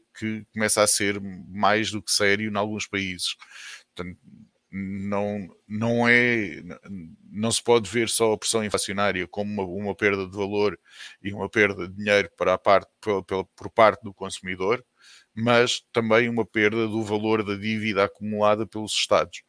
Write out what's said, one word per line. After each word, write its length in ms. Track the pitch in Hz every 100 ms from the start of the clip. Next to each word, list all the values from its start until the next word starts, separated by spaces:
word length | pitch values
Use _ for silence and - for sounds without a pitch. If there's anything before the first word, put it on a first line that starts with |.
| _
que 320 | - 110 110 107
começa 300 | 110 107 107
a 40 | 104
ser 340 | - 101 101
mais 680 | 98 92 - 98 101 107 101
do 120 | 107
que 100 | -
sério 400 | - 104 101 110
em 60 | 101
alguns 280 | 107 107 -
países. 500 | 98 95 90 - - - - - - _ -
Portanto, 240 | 90 90 _ - - _ _
não, 840 | 95 95 98 98 101 104 104 90 - -
não 400 | 104 117 117 117
é, 560 | 120 123 117 98 65 87 - - 98 80 - -
não 220 | 101 113
se 100 | 110
pode 280 | - 120 95
ver 180 | 117 113
só 240 | - 113
a 60 | 104
pressão 260 | - 113
inflacionária 640 | 107 98 - 98 101 92 87
como 240 | 101 104
uma, 120 | 104
uma 320 | 95 95 101 92
perda 300 | 104 98 92
de 100 | 101
valor 440 | 98 104 104 - _ - - -
e 120 | 98
uma 160 | 101 98
perda 380 | 113 101 95 90
de 60 | 95
dinheiro 340 | 104 101 95 -
para 160 | 90
a 40 | 92
parte, 320 | 107 95 - _
pela, 200 | 110 98
pela, 220 | - 95
por 260 | 95 - 104
parte 320 | - 110 92
do 120 | 101
consumidor, 680 | - 95 - 92 90 95 123 - _ - - _ 110
mas 460 | 117 120 120 - _
também 380 | 120 113 110 120
uma 160 | 117 104
perda 420 | 113 104 113 110
do 160 | 110
valor 400 | 104 107 110 110
da 120 | 101 101
dívida 500 | 107 110 110 98 101
acumulada 600 | - 104 104 104 107 104
pelos 280 | 107 107
Estados. 500 | - - 92 78 -